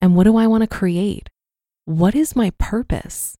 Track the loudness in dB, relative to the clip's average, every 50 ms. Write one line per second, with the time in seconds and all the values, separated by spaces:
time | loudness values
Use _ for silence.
0 | 2 2 4 4 4 4 4 4 4 2 2 2 0 -2 -4 -4 -4 -2 -2 -2
1 | -2 -4 -4 -8 -10 -16 _ _ _ _ _ _ _ _ _ _ _ -6 -2 2
2 | 2 2 2 2 0 -2 0 -2 -2 -2 -2 -4 -6 -4 -4 -6 -4 -4 -6 -6
3 | -8 -10 -14 -12 -14 -14 -14 _